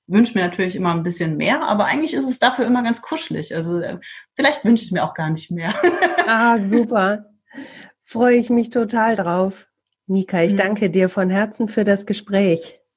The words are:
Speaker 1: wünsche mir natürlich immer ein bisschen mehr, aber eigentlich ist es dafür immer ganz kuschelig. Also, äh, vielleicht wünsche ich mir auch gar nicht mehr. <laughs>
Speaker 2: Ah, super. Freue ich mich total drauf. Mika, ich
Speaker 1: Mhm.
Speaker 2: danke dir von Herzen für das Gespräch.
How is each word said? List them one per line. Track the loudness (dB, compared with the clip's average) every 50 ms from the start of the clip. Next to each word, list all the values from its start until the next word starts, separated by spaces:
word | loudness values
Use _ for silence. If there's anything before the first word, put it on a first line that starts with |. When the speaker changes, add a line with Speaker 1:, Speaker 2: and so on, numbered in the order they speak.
| _ 0
Speaker 1:
wünsche | 2 2 4 4 2 0
mir | -2
natürlich | -2 -2 -2 -4 -4 -2 -2
immer | -2 -2 0
ein | 0 -2
bisschen | -4 -4 -4 -4 -4 -2
mehr, | -2 0 0 0 0 0
aber | 0 0 0 0
eigentlich | 0 0 -2 -2 -2 -2
ist | -2 -2 -2
es | -2 2
dafür | 2 2 2 2 0
immer | 2 2 2
ganz | 2 0 -4 -4
kuschelig. | -6 -8 -8 -8 -6 -6 -8 -8 -8 -6 -6
Also, | -6 -4 -4 -4 -4
äh, | -4 -6 -8 -10 -12 -16 -20 -20 -20 _ _
vielleicht | 0 0 0 0 2 2
wünsche | 4 4 4 2
ich | -2 -2
mir | -2 -2
auch | -2 -4
gar | -4 -4 -4
nicht | -4 -4 -6 -8
mehr. | -8 -6 -4 -4 -2 0 2
<laughs> | 2 2 2 0 -2 0 0 0 2
Speaker 2:
Ah, | 2 4 4 4 4 2
super. | 2 2 2 2 2 2 2 2 2 2 0 -2 -6 _ _ _ _ _ -18 -18 -18 -18 -18 -20 -20 -20 _ _ _
Freue | -8 -2 2 4 4 4 4
ich | 2 2
mich | 2 0 0 0
total | -2 -4 -2 -2 0 0 0 0 0 0
drauf. | -2 0 0 0 0 0 -2 -6 -16 _ _ _ _ _ _ _ _ -2
Mika, | -2 -2 -2 0 0 2 2
ich | 2 2
Speaker 1:
Mhm. | 2
Speaker 2:
danke | 0 0 0 0 0 0
dir | 2 2 2 2
von | 2 0 0 0
Herzen | 0 0 -2 -2 -2 -4 -4 -2
für | 0 0 2
das | 2 2 0 0
Gespräch. | -4 -6 -6 -6 -2 0 2 2 2 2 0 -2 -8 -20 _ _ _ _